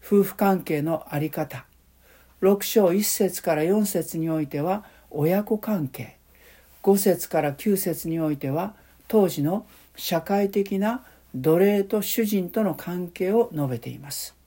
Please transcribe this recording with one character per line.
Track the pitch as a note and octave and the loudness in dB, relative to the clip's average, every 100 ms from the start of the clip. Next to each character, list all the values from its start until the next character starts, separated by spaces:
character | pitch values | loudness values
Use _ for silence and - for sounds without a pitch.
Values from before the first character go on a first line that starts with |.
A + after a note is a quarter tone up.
夫 | - G3+ | 2 2
婦 | G3 - | 2 2
関 | G3+ F#3+ | 0 0
係 | F3+ D3+ | 0 -2
の | D3+ D#3+ - | 0 -4 -4
あ | D3 | -4
り | D#3 | -4
方、 | - D3+ B2+ - _ _ _ _ _ _ _ | -4 -6 -8 -18 _ _ _ _ _ _ _
六 | F#3+ G3 | 2 2
章 | - A#3 F#3+ | 2 4 4
一 | F#3 G#3 | 4 0
節 | - F#3+ - | 0 0 0
か | - | 0
ら | D#3 | 2
四 | D#3+ G#3 G#3 | 2 2 2
節 | F3+ D#3+ E3 | -2 -4 -4
に | D#3+ | -2
お | D#3+ | -2
い | D3 | -2
て | D3 | -2
は、 | D#3 G3+ - - _ | -2 -4 -6 -20 _
親 | - D3+ F#3+ | -2 2 2
子 | G#3 G#3+ | 0 -2
関 | A3 G#3 C#3+ | 0 -2 -2
係、 | - A#2 - _ _ - - _ _ | -8 -14 -16 _ _ -20 -20 _ _
五 | - G3 | 2 4
節 | G3 F3 - | 4 2 0
か | E3+ | 0
ら | D3 | 0
九 | C#3 G#3+ G3 | -2 0 0
節 | F#3+ D#3+ E3 | 0 -4 -4
に | E3 | -2
お | D#3+ | -2
い | D3 | -2
て | C#3 | -4
は、 | C#3+ F#3+ - - _ _ | -4 -4 -8 -20 _ _
当 | A3 F#3+ | 2 2
時 | D#3 | 2
の | C#3+ G3 - - _ - | -2 -2 -6 -20 _ -12
社 | - E3+ | -4 -4
会 | E3 G3+ G3+ | 0 0 0
的 | G3+ G3+ G3 | 0 -2 0
な | G#3 B3 - - _ | -2 -2 -8 -20 _
奴 | C3+ D3 E3 | -2 2 4
隷 | G3+ G#3 | 6 4
と | G3 G#3+ | 0 -2
主 | G3+ - | -2 -2
人 | A3 G3+ F3 | 0 0 -2
と | - | 0
の | G#3 | 0
関 | D3+ - F3+ F3 | -2 -6 -6 -6
係 | - F#3 | -4 0
を | A3 A#3 | 2 0
述 | D#3 C#3 | -2 -4
べ | A#2+ | -4
て | - | -8
い | B2 | -14
ま | C#3 | -12
す。 | - - _ | -12 -12 _